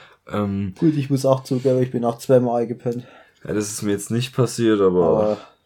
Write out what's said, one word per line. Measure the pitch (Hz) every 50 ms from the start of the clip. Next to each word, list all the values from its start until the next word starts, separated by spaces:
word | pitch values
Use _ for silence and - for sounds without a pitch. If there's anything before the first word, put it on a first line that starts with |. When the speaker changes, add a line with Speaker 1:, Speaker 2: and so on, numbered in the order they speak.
| - - _ _ _ -
Speaker 1:
Ähm, | - 104 104 101 98 98 101 98 95 -
Speaker 2:
Gut, | 170 165 147
ich | 143 131 139
muss | 139 127 131
auch | 135 131 131 -
zugeben, | - 131 127 127 135 127 127 127
ich | 127
bin | - 120 117
auch | 120 117 -
zweimal | - - 135 123 123 120 117 120
eingepennt. | 120 113 120 - - 123 117 123 123 - - - - _ _ _ -
Speaker 1:
Ja, | - 87
das | 104 104 101
ist | - - 110
mir | 104
jetzt | 101 98 101 -
nicht | 110 117 123 - -
passiert, | - 120 113 - - 117 110 107 101
aber | 98 95 90 90 85
Speaker 2:
Aber | - 107 110 107 107 107 - - - _ _ _